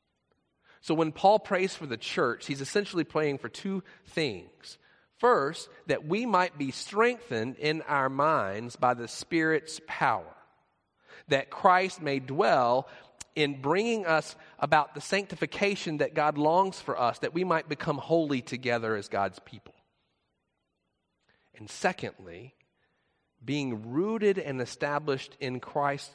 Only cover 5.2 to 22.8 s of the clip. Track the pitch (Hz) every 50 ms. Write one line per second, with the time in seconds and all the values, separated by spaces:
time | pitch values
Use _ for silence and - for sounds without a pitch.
5.2 | - 247 240 170 139 143 170 - - - - - - - 143 - - 151 180 214
6.2 | 247 240 196 180 185 175 - 147 139 135 120 - - - 196 202 226 240 247 233
7.2 | - - 127 113 110 127 131 - 147 151 156 160 156 - 147 139 131 131 135 135
8.2 | 143 156 160 139 107 95 98 107 120 120 - - 127 123 123 120 117 113 - -
9.2 | - - 170 165 160 160 156 147 - - - - - - - - 156 135 113 98
10.2 | 82 - - - - _ _ _ _ _ _ _ _ _ _ _ _ - - -
11.2 | - - 139 135 131 - - - - 190 180 185 190 185 - - 156 147 139 139
12.2 | 131 127 135 156 208 226 175 139 123 120 123 131 139 - - - - - _ -
13.2 | - _ - 156 151 143 143 135 131 143 165 190 220 233 226 220 190 165 160 156
14.2 | 151 - - - - - - - - 147 160 151 143 - - 147 - - 202 196
15.2 | 202 190 180 - 165 143 - - 208 202 202 - - 175 156 147 143 123 - 156
16.2 | 147 151 151 147 147 151 165 185 196 190 180 - - - 117 - 123 120 110 -
17.2 | - 120 - 170 185 185 165 160 151 156 151 - - 165 143 135 - - 160 170
18.2 | 160 147 143 127 120 - 135 123 127 120 117 117 113 110 110 101 98 - - 98
19.2 | 98 98 92 - - - - 107 - - - _ _ _ _ _ _ _ _ _
20.2 | _ _ _ _ _ _ _ _ _ _ _ _ _ _ _ _ _ _ _ _
21.2 | _ _ _ _ _ _ _ - 107 101 - - - 196 185 - 135 104 - -
22.2 | 95 90 85 90 117 131 - _ _ _ _ _